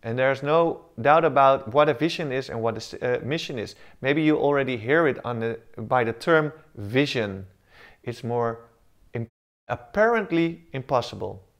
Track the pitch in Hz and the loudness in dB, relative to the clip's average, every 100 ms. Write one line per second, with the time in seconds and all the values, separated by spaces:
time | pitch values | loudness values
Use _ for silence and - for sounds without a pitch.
0 | 113 120 131 131 143 160 170 - - - | -6 0 0 0 0 2 2 -2 -12 -2
1 | 117 156 165 135 135 135 135 139 151 143 | 4 4 4 4 6 4 2 2 2 2
2 | 160 165 156 127 135 117 113 113 - - | -2 -2 -4 -6 -6 -4 -2 -4 -10 -6
3 | 127 123 120 160 - 131 101 - - - | -2 -2 -2 -6 -6 -8 -10 -12 -20 -6
4 | 131 147 156 151 143 143 131 123 110 156 | 0 2 2 2 2 0 0 -4 0 2
5 | 160 120 117 120 113 113 - - 110 127 | 2 0 -6 -4 -4 -6 -12 -14 -2 0
6 | 117 113 - 160 151 - - - 101 123 | 0 -2 2 4 2 -6 -20 -14 -2 0
7 | 143 131 107 95 95 _ _ - - - | 2 0 -4 -6 -12 _ _ -20 -20 -14
8 | - 117 117 120 117 117 - _ _ _ | -12 -10 -4 -2 -2 -4 -14 _ _ _
9 | _ 120 117 _ _ _ - 120 - - | _ -8 -8 _ _ _ -10 -10 -6 0
10 | 220 233 202 170 165 165 _ 135 123 131 | 2 2 0 0 0 -2 _ -10 -2 -2
11 | 117 101 101 101 _ | -2 -8 -10 -12 _